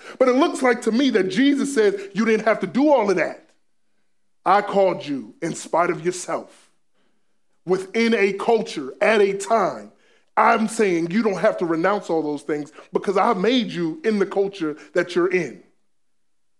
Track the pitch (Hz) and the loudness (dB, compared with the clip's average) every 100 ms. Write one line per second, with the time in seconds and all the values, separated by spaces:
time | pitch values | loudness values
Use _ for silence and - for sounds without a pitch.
0 | - - 254 254 330 - 254 233 220 226 | -6 0 2 4 2 2 0 0 0 2
1 | 269 214 185 185 277 285 - 220 202 196 | 2 2 0 2 2 2 0 2 2 0
2 | - 180 226 220 220 214 185 208 302 262 | -4 -2 0 2 2 0 -2 2 4 4
3 | 202 175 135 - _ _ _ _ _ _ | 2 0 -2 -6 _ _ _ _ _ _
4 | _ _ _ _ 170 202 208 196 190 151 | _ _ _ _ 0 0 2 2 2 0
5 | 139 135 107 - 165 - - 160 175 156 | -6 -10 -10 -10 -8 -8 -4 -2 0 -2
6 | 170 180 - 139 - _ _ _ _ _ | -4 -6 -6 -8 -10 _ _ _ _ _
7 | _ _ _ _ _ _ 170 185 - 226 | _ _ _ _ _ _ -4 -4 -2 0
8 | 233 220 202 196 - 226 - 160 131 - | 2 2 2 0 0 0 -2 -8 -8 -2
9 | 202 220 196 196 - 226 165 113 104 _ | 2 4 2 0 0 0 0 -4 -16 _
10 | _ _ _ - 220 226 220 - 202 170 | _ _ _ 2 4 4 0 0 0 0
11 | 170 208 220 180 208 - 170 165 185 208 | -2 0 0 0 0 0 -2 0 0 0
12 | - 160 151 143 - 147 143 - - - | -2 -4 -2 -6 -6 -6 -8 -16 -6 -4
13 | - 190 220 196 208 262 185 165 165 170 | 0 2 2 2 0 0 -2 -4 -6 -4
14 | 220 208 190 196 196 196 156 147 - 180 | -2 -2 -2 -2 -4 -4 -8 -8 -6 -4
15 | 170 175 180 180 139 101 _ _ _ _ | -2 0 0 0 -4 -12 _ _ _ _
16 | _ _ _ _ _ | _ _ _ _ _